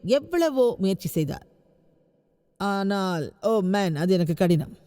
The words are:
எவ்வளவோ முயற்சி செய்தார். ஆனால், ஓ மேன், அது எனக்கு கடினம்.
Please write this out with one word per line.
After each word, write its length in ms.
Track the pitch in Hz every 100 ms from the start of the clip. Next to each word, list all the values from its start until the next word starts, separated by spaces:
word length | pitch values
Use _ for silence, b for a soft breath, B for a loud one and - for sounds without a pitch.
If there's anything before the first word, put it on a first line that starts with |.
| 175
எவ்வளவோ 540 | 269 285 349 330 262 240 -
முயற்சி 300 | 190 190 165
செய்தார். 380 | - 151 - - _ _ _ _ _ _ _ _ _ _ _
ஆனால், 640 | 202 196 196 202 190 175 123 _
ஓ 100 | 214 226 185
மேன், 300 | 202 190 151
அது 180 | 175
எனக்கு 220 | 185 165 160
கடினம். 380 | 180 165 175 -